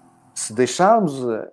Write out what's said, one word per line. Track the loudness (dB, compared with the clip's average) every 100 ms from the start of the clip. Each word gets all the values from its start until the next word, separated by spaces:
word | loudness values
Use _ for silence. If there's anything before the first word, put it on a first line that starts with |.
| _ _ _
Se | -12 -8
deixarmos, | 0 0 4 4 4 2 -4 -6
eh, | -6 -8